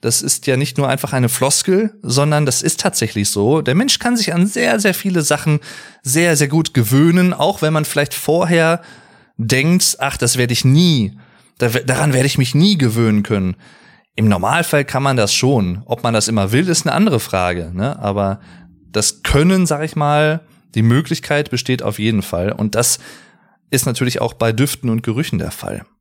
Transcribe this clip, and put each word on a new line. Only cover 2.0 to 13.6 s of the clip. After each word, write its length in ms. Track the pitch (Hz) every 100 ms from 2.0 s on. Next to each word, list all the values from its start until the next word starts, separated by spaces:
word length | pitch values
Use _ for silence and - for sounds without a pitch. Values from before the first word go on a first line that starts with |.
sondern 420 | 123 123 147 151
das 180 | 147 -
ist 180 | 160 -
tatsächlich 500 | 196 - 110 - 101
so. 320 | 101 101 156
Der 120 | 120
Mensch 260 | 143 269 -
kann 160 | 240 240
sich 180 | 202
an 120 | 170 190
sehr, 340 | 240 240 226
sehr 140 | 202
viele 280 | 180 196 175
Sachen 380 | 151 147 - 151 - - - -
sehr, 340 | 131 139 170 151
sehr 120 | 143
gut 260 | 156 156
gewöhnen, 580 | - 110 135 160 175 180
auch 300 | 180 156 202
wenn 100 | 156
man 120 | 156
vielleicht 300 | 151 - 143
vorher 680 | - - 160 180 170 160 170 - - - - _ -
denkt, 600 | 113 131 147 185 - -
ach, 160 | 135 -
das 220 | 120 123
werde 140 | 123
ich 120 | 123
nie, 540 | 131 139 180 147 101 - - _ _ _
da, 100 | 120
daran 440 | 117 127 131 151
werde 140 | 131 135
ich 120 | -
mich 160 | 123
nie 240 | 143 185 190
gewöhnen 440 | 131 113 113 107
können. 340 | 101 104 92 90